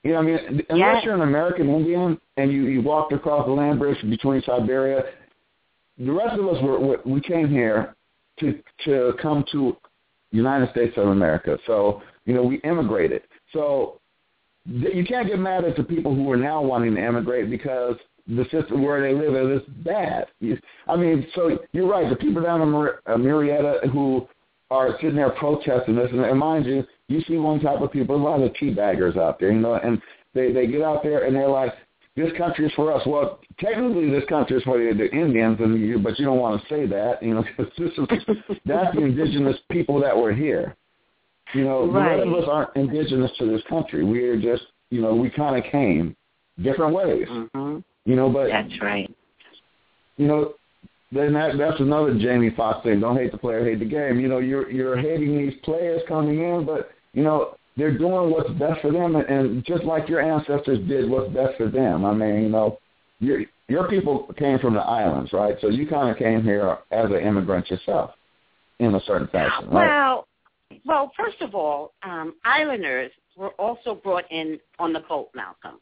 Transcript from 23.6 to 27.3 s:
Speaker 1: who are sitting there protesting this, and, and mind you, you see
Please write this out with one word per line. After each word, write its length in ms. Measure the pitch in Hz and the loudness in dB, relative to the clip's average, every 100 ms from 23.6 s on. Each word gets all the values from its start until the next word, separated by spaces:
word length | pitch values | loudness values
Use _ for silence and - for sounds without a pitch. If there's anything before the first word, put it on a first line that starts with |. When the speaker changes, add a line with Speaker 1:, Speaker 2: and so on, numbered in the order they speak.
| 147 131 - | 2 2 0
Speaker 1:
who 340 | 139 135 131 - _ _ _ _ | 2 2 0 -4 _ _ _ _
are 220 | 131 131 - | 2 2 0
sitting 160 | 156 147 | 0 2
there 140 | 135 | 2
protesting 640 | - 147 147 - 123 123 113 | 2 0 0 2 0 2 0
this, 120 | 123 | 2
and, 80 | 127 | 0
and 140 | 117 131 | 2 2
mind 260 | 156 160 | 2 0
you, 200 | 127 135 127 _ - | 0 -2 -4 _ -4
you 120 | 151 | -2
see 80 | 160 | 0